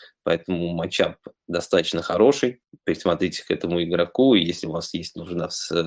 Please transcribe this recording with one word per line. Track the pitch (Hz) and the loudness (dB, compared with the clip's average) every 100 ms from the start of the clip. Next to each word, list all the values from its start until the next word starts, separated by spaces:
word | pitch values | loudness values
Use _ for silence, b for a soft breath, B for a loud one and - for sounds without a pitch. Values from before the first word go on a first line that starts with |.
| B B | B B
Поэтому | - 85 - 87 85 | -2 -2 0 -2 -2
матчап | 85 82 - 85 - - - - | -2 -2 0 -2 -4 -18 -18 -6
достаточно | 87 - 92 82 85 | -4 0 0 0 -2
хороший. | - - 117 139 123 - _ - | -2 4 4 4 0 -4 _ -10
Присмотритесь | - 80 92 85 90 - | -4 -2 0 0 0 -2
к | - | -4
этому | 85 82 87 | -4 -2 -2
игроку, | 82 87 85 - 135 107 | 0 0 0 4 6 6
и | |
если | 82 82 82 | 4 -2 -4
у | |
вас | 82 - | -6 -6
есть | 85 85 - | -6 -8 -10
нужда | 82 87 - | -8 -6 -4
в | |
с-, | - - 85 | -4 -2 -2